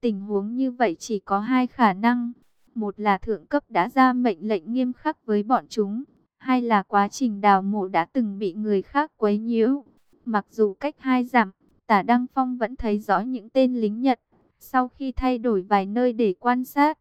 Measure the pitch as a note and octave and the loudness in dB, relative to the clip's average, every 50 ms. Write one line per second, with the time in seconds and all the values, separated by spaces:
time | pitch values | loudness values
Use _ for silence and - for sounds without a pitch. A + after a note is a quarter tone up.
0 | - A#3+ G#3+ F#3+ G3 G#3 G#3 G3 G3 G#3+ A#3+ B3 C4+ C4 B3 B3 B3+ G#3 E3 _ | 0 -2 -2 -2 -6 -4 -4 -4 -2 -4 -4 -2 -2 -4 0 0 -2 -2 -2 _
1 | - - A3+ G3 _ - G3 G3 G#3 A#3 C4 B3+ B3+ A#3+ - - B3 G#3+ F#3 F#3 | -8 -6 -6 -6 _ -2 -4 -2 0 0 0 0 0 0 0 2 2 2 2 4
2 | G#3 A#3 B3 B3 A#3+ A#3+ A#3+ _ _ _ _ _ _ _ _ A#3 G#3+ G3+ G3 - | 2 2 2 2 -2 -6 -8 _ _ _ _ _ _ _ _ -6 -6 -6 -6 -4
3 | G#3 G#3+ G3 F#3+ - - G#3+ E3+ D#3 _ - D4 - _ A3+ - F3 A#3+ - C#4 | -2 0 0 0 -2 -4 -6 -6 -6 _ -4 -4 -4 _ 0 0 0 0 4 4
4 | C4 B3+ B3 B3+ B3 B3 G3 D#3+ F3 G#3+ A3 F#3 D#3+ G#3+ A#3 B3+ B3+ B3 B3 _ | 4 4 4 2 0 0 -2 -2 -4 -4 -4 -4 -4 -4 -2 -2 -2 -2 -4 _
5 | - D4+ D#4+ _ _ - G#3+ G#3 G3+ G#3+ C4 A3 D#3+ - - - G#3 G3 G#3 A#3 | -6 -8 -8 _ _ 0 0 0 2 2 0 0 0 -2 -4 -2 -2 -2 -2 -6
6 | C#4+ _ _ _ _ _ _ _ - C4 B3+ B3+ A#3+ A#3 A3+ G3+ F#3+ _ - G3+ | -8 _ _ _ _ _ _ _ -4 -2 0 0 2 2 0 0 0 _ 0 0
7 | G3+ G3+ - - C4+ A#3+ G#3 G3 G3 G#3 G3 F#3+ F#3+ G3 G#3 G#3+ F#3+ F#3+ G3 E3 | 0 0 -2 -4 -4 -2 -2 2 4 4 4 4 4 0 -2 -2 -2 -2 0 -2
8 | E3+ - _ C4+ A#3 G#3 G3 G3 G#3+ F#3+ E3 G#3+ G#3+ G#3+ G#3 F#3+ G3 - - C#4 | -2 0 _ -2 -2 -2 -4 -4 -6 -6 -4 -4 -2 0 0 0 0 -2 -2 -4
9 | D4+ D#4 _ _ - G#3 G#3 G#3 A3 A#3 A#3+ A3+ A3 A#3+ C4+ C#4+ - _ _ _ | -4 -4 _ _ 0 0 0 0 -2 -2 0 2 2 2 0 -2 -4 _ _ _
10 | _ _ _ _ _ B3 A3 G#3 G3 _ _ - A3 G#3 F#3+ _ - D4 D#4 _ | _ _ _ _ _ -2 -2 -2 -2 _ _ 0 0 0 0 _ -6 -8 -8 _
11 | - C4 B3+ B3+ A#3+ B3 - B3 A3 F#3+ - _ _ _ _ _ _ - A3+ G3 | -2 0 0 0 0 2 2 2 2 2 -4 _ _ _ _ _ _ 2 2 2
12 | F#3 - A#3 B3 B3 B3+ _ C4+ C4 B3+ B3+ B3 B3 - B3+ - - A3+ G#3 G#3 | 4 4 2 2 2 -2 _ -4 -2 -2 -2 -4 -4 -6 -6 -6 -2 -2 -2 -2
13 | G#3+ - G3 F3+ G#3 B3+ C4 A#3+ F#3+ A3+ _ C4+ C4 B3+ B3+ A#3+ A3+ G#3 G#3 A3+ | 0 0 -2 0 0 -4 -6 -8 -10 -4 _ 2 2 2 2 0 -2 -2 -2 0
14 | B3+ C4+ B3+ _ _ _ _ _ _ _ _ _ - - - C4 B3+ B3 _ _ | 0 0 0 _ _ _ _ _ _ _ _ _ -20 -2 -2 0 0 -2 _ _
15 | C#4 C4+ B3 - C4 C4 B3+ A#3 A3 B3 A3 F#3+ F3+ G3 G#3 G3+ G3 G3 G#3 A#3+ | -10 -8 -6 -2 -2 -2 -2 0 0 0 0 0 0 0 0 0 0 0 -2 0
16 | B3 B3+ A#3 A3 B3 G#3 F3+ _ - A#3+ B3 B3+ B3+ - - C#4+ C#4+ D4+ D#4 _ | 0 0 0 2 0 0 0 _ 0 0 0 0 -2 -4 0 2 2 2 2 _